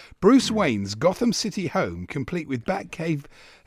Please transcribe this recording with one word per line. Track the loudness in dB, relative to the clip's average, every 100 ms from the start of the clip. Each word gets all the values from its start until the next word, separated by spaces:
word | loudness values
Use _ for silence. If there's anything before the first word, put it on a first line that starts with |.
| -20 2
Bruce | 6 6 4
Wayne's | 0 0 0 -2
Gotham | 0 0 2 0
City | 0 -4 -4 -4
home, | -2 -4 -6 -8
complete | -8 -6 -6 -6
with | -6
Batcave | -4 -6 -8 -8 -4 -4 -6 -20 -20 -20